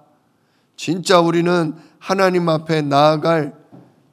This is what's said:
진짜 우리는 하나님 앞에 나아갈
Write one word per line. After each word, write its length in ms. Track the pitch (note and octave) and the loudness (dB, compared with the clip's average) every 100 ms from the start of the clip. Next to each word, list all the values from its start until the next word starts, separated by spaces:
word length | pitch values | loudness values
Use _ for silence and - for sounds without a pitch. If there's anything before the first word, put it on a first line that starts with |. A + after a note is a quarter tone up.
| _ _ _ _ _ _ _ - | _ _ _ _ _ _ _ -12
진짜 440 | - F3+ D#3+ F3+ | -6 -4 2 2
우리는 560 | E3+ E3+ E3+ F3 D#3 - - _ | 4 0 0 0 -2 -8 -20 _
하나님 500 | - G3 F#3 F3+ E3+ | -6 0 0 0 -2
앞에 320 | D#3 D#3+ D#3 | -2 -2 -4
나아갈 720 | D3 C#3+ D3+ D#3 E3 E3 D3 - _ - _ _ _ | 0 2 2 2 0 -2 -2 -10 _ -20 _ _ _